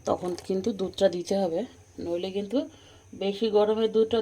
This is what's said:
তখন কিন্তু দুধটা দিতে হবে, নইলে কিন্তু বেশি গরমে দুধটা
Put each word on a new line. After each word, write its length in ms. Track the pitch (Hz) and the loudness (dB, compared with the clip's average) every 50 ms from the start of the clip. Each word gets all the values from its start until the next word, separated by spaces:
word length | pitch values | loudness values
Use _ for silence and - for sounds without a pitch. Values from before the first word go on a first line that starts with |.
| - | -4
তখন 260 | 214 - - 175 180 175 - - - | -2 -2 -2 -2 -4 -6 -6 -4 -4
কিন্তু 240 | 190 190 190 233 | -2 -2 0 -2
দুধটা 360 | 208 185 190 185 - - 196 185 | -2 -2 -4 -6 0 2 2 2
দিতে 260 | 175 175 175 - 196 196 | 2 0 -2 -2 0 0
হবে, 180 | 196 170 160 180 247 - - - - - - - | 0 0 0 -2 -4 -6 -10 -18 -20 -18 -14 -10
নইলে 320 | - 170 170 175 185 190 | -6 -4 -4 -4 -4 -4
কিন্তু 280 | 185 202 208 196 226 285 311 - - - - - - - - - - | -4 -6 -4 -2 -2 -2 -2 -4 -8 -18 -20 -20 -20 -20 -20 -20 -10
বেশি 320 | - 190 196 196 - 233 220 | -4 -4 -4 -2 0 0 2
গরমে 380 | 202 208 208 214 220 220 226 214 | 4 4 4 4 4 2 0 2
দুধটা 300 | 202 220 220 220 233 226 | 4 2 2 4 2 0